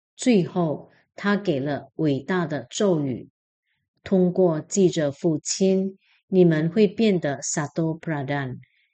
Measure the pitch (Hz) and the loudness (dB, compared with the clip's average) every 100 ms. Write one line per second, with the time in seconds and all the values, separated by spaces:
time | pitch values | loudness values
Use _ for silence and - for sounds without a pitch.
0 | _ - 254 214 160 185 165 - - _ | _ -4 2 2 2 -2 -2 -4 -10 _
1 | _ - 202 202 196 139 143 131 - - | _ -8 -2 -2 -2 -2 -2 -6 -8 -4
2 | 156 131 135 185 156 143 120 - 208 160 | -2 -2 -2 -4 -4 -6 -8 -2 0 0
3 | 139 113 - _ _ _ _ _ _ _ | -2 -6 -10 _ _ _ _ _ _ _
4 | - 190 180 180 180 156 - 196 180 165 | -2 2 2 2 2 0 -4 2 2 2
5 | 147 - 175 151 - - 190 190 190 190 | -2 -2 -2 -2 -4 0 2 2 -2 -8
6 | _ _ _ 185 175 165 170 220 208 - | _ _ _ 4 6 4 0 2 2 2
7 | 220 180 147 131 - - 147 - 160 165 | 2 2 -2 -4 -6 -6 -4 -2 -4 -4
8 | 170 147 139 143 131 127 - _ _ | -6 -6 -4 -4 -6 -10 -16 _ _